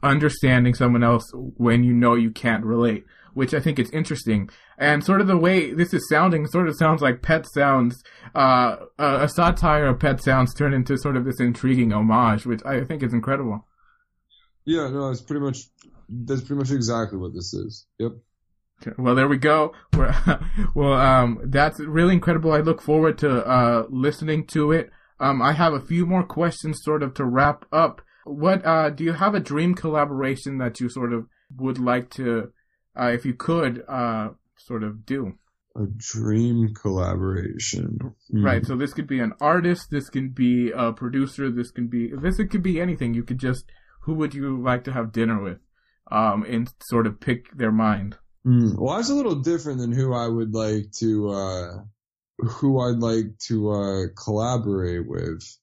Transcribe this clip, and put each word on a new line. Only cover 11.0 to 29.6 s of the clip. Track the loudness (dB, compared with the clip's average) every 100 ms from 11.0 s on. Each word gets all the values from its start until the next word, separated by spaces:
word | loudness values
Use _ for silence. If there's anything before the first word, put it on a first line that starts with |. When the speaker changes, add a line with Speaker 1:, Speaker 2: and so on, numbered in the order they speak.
| 0 -2
Speaker 1:
of | -2
this | 0
intriguing | 0 0 0 2 2
homage, | 2 4 4 4 2 0
which | -6 -2
I | -4
think | -4 -4
is | -2
incredible. | -2 -2 -2 -2 -6 -10 _ _ _ _ _ _ _ _ _ -4
Speaker 2:
Yeah, | -2 -2
no, | -4 -4
it's | -6
pretty | -6 -4
much, | -4 -6 -10 _ -20 -20 -16
that's | -12 -6 -6
pretty | -4 -4
much | -2
exactly | 0 0 -2 -4 -6
what | -8
this | -10 -10
is. | -8 -10 -14 _ _
Yep. | -8 -8 _ _ _ _ _ _
Speaker 1:
Okay, | -14 -4
well, | 0 2
there | 2
we | 2
go. | 2 2 0 -4 _
We're, | 2 4 4 2 0 0
<laughs> | 0 0 2
well, | 2
um, | 4 6 6 4 0 -2
that's | 2 2 0
really | -4 2 4 4
incredible. | 4 2 4
I | 2
look | 2 0
forward | 2 4 4 2
to, | 0 0 2
uh, | 4 4 2 0
listening | 0 -2 -2 -2 -2 -2
to | 0 2
it. | 2 0 -12 _ _
Um, | 0 2
I | 2
have | 4 2
a | 0
few | -2 0 2
more | 0
questions | 0 0 -2 -2 -8 -6
sort | -2 -2
of | -2
to | -4
wrap | -2 2 2 0 -2
up. | 0 0 0 -20 _ -14
What, | -2 0 2 2
uh, | 2 2
do | 0
you | -4
have | 0 0 0
a |
dream | -2 -2